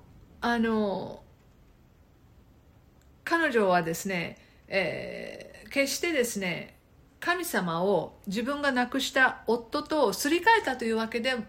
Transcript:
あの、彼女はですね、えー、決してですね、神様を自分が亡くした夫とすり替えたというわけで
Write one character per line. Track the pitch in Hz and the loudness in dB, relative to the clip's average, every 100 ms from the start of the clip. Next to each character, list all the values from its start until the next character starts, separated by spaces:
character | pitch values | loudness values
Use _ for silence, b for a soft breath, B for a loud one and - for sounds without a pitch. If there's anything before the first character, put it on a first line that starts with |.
| - - - - | -20 -20 -20 -4
あ | 240 233 | 0 2
の、 | 226 220 202 185 - - - - - _ - - - - - _ - - - - - - - - - - | 2 2 0 -2 -6 -12 -20 -20 -20 _ -20 -20 -20 -20 -20 _ -20 -20 -20 -20 -20 -20 -20 -20 -20 -16
彼 | - 330 302 | -2 0 2
女 | 233 190 | 2 4
は | 175 | 4
で | 165 | 2
す | 170 196 | -4 -4
ね、 | 180 170 - b b - | -6 -6 -12 b b -6
え | 190 160 - - - - - - - - | -2 -2 -4 -8 -10 -12 -14 -18 -20 -4
ー、 | |
決 | 277 269 | 0 0
し | - | 0
て | 349 | 0
で | 285 | 0
す | 233 202 | 0 -2
ね、 | 185 147 - - _ - - _ | -4 -6 -10 -18 _ -20 -20 _
神 | 339 359 | -2 -2
様 | 330 208 175 165 | -2 -2 0 0
を | 196 175 - - 202 | 2 2 0 -8 -6
自 | 202 | -4
分 | 240 285 | -4 -2
が | 285 | 0
亡 | 247 247 | 0 0
く | 269 | -2
し | - | 0
た | 269 240 - - | 4 2 2 -2
夫 | 233 - 294 | -2 -2 -6
と | 294 311 220 | -2 2 2
す | - 285 | 2 0
り | 339 | 4
替 | 440 453 | 6 4
え | |
た | 285 254 | 2 -2
と | |
い | 226 | -2
う | 226 | 0
わ | 220 | -2
け | 233 | -2
で | 254 247 | -2 -2